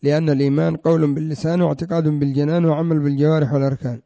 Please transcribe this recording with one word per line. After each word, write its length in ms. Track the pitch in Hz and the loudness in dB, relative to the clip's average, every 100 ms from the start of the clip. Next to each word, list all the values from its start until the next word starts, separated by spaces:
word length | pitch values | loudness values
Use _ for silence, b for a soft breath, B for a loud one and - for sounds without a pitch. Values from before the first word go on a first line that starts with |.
لأن 280 | 143 151 160 | -2 0 2
الإيمان 460 | 139 139 143 165 156 | 2 2 2 0 0
قول 380 | 165 165 147 | 0 2 2
باللسان 460 | 139 156 147 160 175 | 0 -4 -4 -2 0
واعتقاد 480 | 170 143 170 170 151 | 0 -2 -4 -2 0
بالجنان 560 | 151 143 135 147 170 | 0 0 0 0 2
وعمل 340 | 165 151 165 156 | 2 0 0 0
بالجوارح 540 | 143 139 147 160 131 | 0 2 2 2 2
والأركان". 480 | 139 139 135 127 117 | 0 0 -2 -6 -10